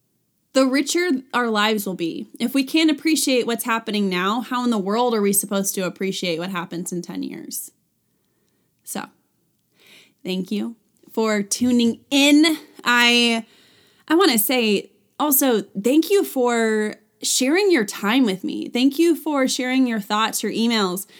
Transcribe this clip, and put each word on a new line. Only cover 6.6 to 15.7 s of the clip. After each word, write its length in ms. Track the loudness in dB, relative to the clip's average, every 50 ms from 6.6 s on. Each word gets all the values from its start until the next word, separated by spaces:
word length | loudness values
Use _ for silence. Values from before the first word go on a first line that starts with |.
| -8 -8 -10 -10 -8 -6
in 100 | -8 -8
ten 220 | -8 -8 -10 -10 -8
years? 480 | -8 -10 -14 -14 -12 -12 -14 -14 -14 _ _ _ _ _ _ _ _ _ _ _ _ _ _ _ _ _ _ _ _ _ _ _
So, 220 | -12 -12 -12 -12 -12 _ _ _ _ _ _ _ _ _ _ _ _ _ _ _ -20 -20 -20 _ _ _ _ -8
thank 280 | -6 -6 -6 -4 -4
you 240 | -6 -6 -6 -8 -10 _ _ _ _ _ _ _
for 300 | -4 -2 0 0 0 -2
tuning 600 | -2 -4 -4 -2 0 2 2 2 2 0 0 -4 _ _
in. 480 | 2 4 6 6 6 6 6 4 2 -2 -8 -18 -20 -6 -2
I, 640 | 2 4 4 4 6 4 4 4 2 0 -2 -4 -10 _ _ _ _ _ _ _ _ _ _ _
I 80 | 2 4
wanna 240 | 4 4 4 4 2
say 520 | 0 0 0 2 4 2 2 0 0 -6 _ _ _ _ _ -4
also, 420 | -2 0 2 2 2 2 2 2
thank 480 | -2 -4